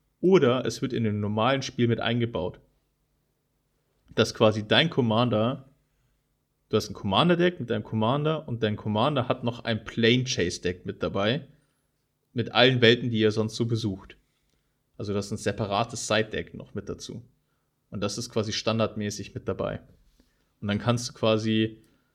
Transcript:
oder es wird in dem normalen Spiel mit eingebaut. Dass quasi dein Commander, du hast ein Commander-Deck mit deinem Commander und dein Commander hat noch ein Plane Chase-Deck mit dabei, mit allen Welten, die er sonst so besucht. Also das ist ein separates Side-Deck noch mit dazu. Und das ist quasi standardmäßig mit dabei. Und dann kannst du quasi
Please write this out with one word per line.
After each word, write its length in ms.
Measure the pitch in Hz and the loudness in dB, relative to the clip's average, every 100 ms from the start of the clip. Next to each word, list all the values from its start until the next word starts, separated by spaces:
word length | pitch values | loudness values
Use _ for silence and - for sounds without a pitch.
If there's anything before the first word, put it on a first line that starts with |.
| _ _ | _ _
oder 440 | 175 190 127 127 - | 4 6 6 4 0
es 160 | - | -4
wird 100 | 131 | -4
in 140 | 120 113 | -2 -2
dem 160 | 104 | -2
normalen 400 | 104 107 117 135 | -2 0 2 0
Spiel 260 | 135 - 117 | -2 0 2
mit 140 | 113 | 2
eingebaut. 580 | - 120 120 101 90 - _ _ _ _ _ _ _ _ _ _ _ _ _ _ - | 0 0 -2 -2 -6 -8 _ _ _ _ _ _ _ _ _ _ _ _ _ _ -8
Dass 240 | - 107 | 0 0
quasi 340 | - 110 107 101 | 4 2 2 2
dein 220 | 110 160 | 2 2
Commander, 800 | - 117 110 123 107 113 156 - _ _ _ _ _ _ _ _ _ _ | 0 2 2 2 2 0 -2 -10 _ _ _ _ _ _ _ _ _ _
du 80 | 107 | -2
hast 140 | - | -2
ein 40 | |
Commander-Deck 680 | 98 101 98 160 170 180 180 | -6 -2 2 4 4 2 0
mit 80 | 120 | -4
deinem 140 | 110 107 | -6 -4
Commander 600 | 113 110 143 151 156 147 | -2 0 0 0 -4 -4
und 140 | 117 | -4
dein 120 | 110 104 | -2 -2
Commander 540 | 110 107 131 143 113 | -2 0 2 2 0
hat 160 | 127 117 | -2 -4
noch 180 | 113 | -6
ein 220 | - 110 - | -4 -4 -4
Plane 400 | - 113 127 127 | 2 4 4 2
Chase-Deck 600 | - 87 - 87 90 - | -2 -2 -2 -6 -6 -8
mit 160 | - | -6
dabei, 440 | 87 92 104 131 131 _ _ _ _ _ _ _ _ | -4 -2 0 0 -4 _ _ _ _ _ _ _ _
mit 180 | 117 113 | -6 -2
allen 280 | 110 127 127 | 4 4 6
Welten, 280 | 113 120 127 | 6 6 2
die 100 | 110 | 2
er 80 | 107 | 2
sonst 240 | 107 110 - | 2 -2 -2
so 100 | 117 | -2
besucht. 520 | 113 107 98 - - _ _ _ _ _ _ _ - | -2 -4 -6 -10 -20 _ _ _ _ _ _ _ -12
Also 160 | 104 | -4
das 140 | 101 101 | -4 -4
ist 40 | |
ein 60 | 107 | -6
separates 680 | 107 98 104 101 117 123 - | -4 -4 -2 -2 -2 -4 -2
Side-Deck 460 | 110 110 98 - | 0 0 -6 -10
noch 200 | - - | -12 -12
mit 160 | 104 - | -10 -10
dazu. 320 | 123 - - - _ _ _ _ _ _ | -10 -12 -14 -16 _ _ _ _ _ _
Und 120 | 107 | -6
das 160 | 101 104 | -6 -6
ist 120 | 120 | -6
quasi 220 | 117 107 | -4 -2
standardmäßig 840 | - - 113 110 - 104 101 98 - | -2 -2 0 0 -2 -6 -6 -10 -10
mit 120 | - | -6
dabei. 320 | 98 101 104 - _ _ _ _ _ _ _ | -4 -4 -6 -12 _ _ _ _ _ _ _
Und 80 | 101 | -4
dann 120 | 101 | -2
kannst 300 | 120 120 120 | 0 -2 -2
du 40 | |
quasi 680 | - 113 110 110 110 110 110 _ _ _ | -2 2 2 2 0 0 -4 _ _ _